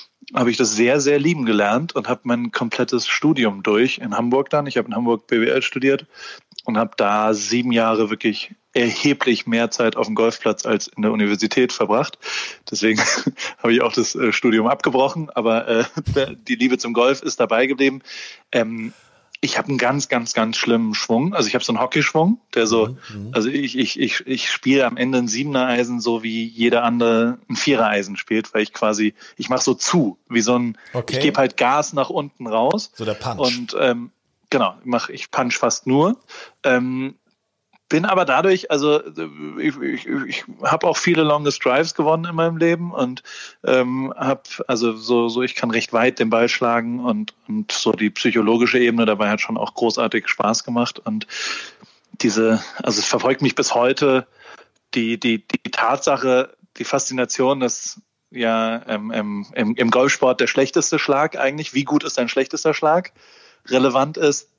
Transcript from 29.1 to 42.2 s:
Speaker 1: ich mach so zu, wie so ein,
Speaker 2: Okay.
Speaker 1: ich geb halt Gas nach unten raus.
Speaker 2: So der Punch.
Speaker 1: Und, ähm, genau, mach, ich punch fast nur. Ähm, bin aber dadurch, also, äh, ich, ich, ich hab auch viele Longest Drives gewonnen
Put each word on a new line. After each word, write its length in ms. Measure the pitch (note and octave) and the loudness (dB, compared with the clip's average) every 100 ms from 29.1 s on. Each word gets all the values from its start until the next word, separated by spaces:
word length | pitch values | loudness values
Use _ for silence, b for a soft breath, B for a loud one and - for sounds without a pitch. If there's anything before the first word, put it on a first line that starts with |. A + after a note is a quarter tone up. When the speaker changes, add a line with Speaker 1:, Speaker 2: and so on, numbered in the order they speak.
| B B - | B B -12
Speaker 1:
ich 100 | A#2+ | -4
mach 140 | B2+ | 0
so 140 | - B2+ | 0 0
zu, 420 | - F3+ A#2 - - | 2 2 2 -2 -4
wie 140 | A#2 | 0
so 160 | A2 B2 | 2 2
ein, 180 | A#2+ A2 B | 0 -6 B
Speaker 2:
Okay. 240 | B2+ - C3 | -8 -4 0
Speaker 1:
ich 20 | |
geb 160 | D3 C#3 | 0 2
halt 180 | C3 - | 0 2
Gas 380 | B2 C#3+ C#3+ | 2 2 0
nach 160 | C#3+ C3 | -2 -2
unten 380 | E3+ C#3+ - A#2 | -4 -6 -10 -4
raus. 420 | A2 B2+ G#3 - - | 0 2 0 -4 -8
Speaker 2:
So 100 | G#2+ | -6
der 80 | |
Punch. 240 | G#2 - A2 | -4 -6 -2
Speaker 1:
Und, 380 | B2+ B2 A#2 - | -2 -2 -6 0
ähm, 300 | C3 A#2+ A#2+ _ _ _ _ | 0 0 -6 _ _ _ _
genau, 240 | C#3 G2 - | 0 0 -2
mach, 260 | B2+ A#2+ - | -4 -4 -4
ich 200 | C3+ - | -10 -8
punch 260 | - B2 - | -4 -2 0
fast 300 | - - - | -2 -2 0
nur. 320 | C3+ F3 B3+ B B B B | 2 2 0 B B B B
Ähm, 500 | C#3 B2+ B2+ B2+ C3+ - _ _ _ _ _ _ - | 0 2 0 -4 -6 -10 _ _ _ _ _ _ -2
bin 140 | D#3 | 0
aber 220 | G3 F#3 D#3+ | 2 2 2
dadurch, 440 | C3 F#3+ F#3 - | 4 4 2 0
also, 300 | D3 D3 D3+ | 0 4 2
äh, 600 | - D#2 D#2+ D2 D2+ - | 0 -8 -10 -10 -10 -4
ich, 160 | C#2+ - | -4 -2
ich, 260 | - - - C#3 C3 | -4 -6 -4 -4 -4
ich 160 | - - - | -8 -10 -6
hab 220 | C3+ D#3+ | -2 0
auch 140 | F3 D#3 | 0 0
viele 260 | - D#3+ | 2 2
Longest 400 | D3+ D3 D3 - | 2 2 0 -2
Drives 320 | C3 C3 E3 - | 2 2 2 0
gewonnen 300 | D3+ D#3+ | 0 0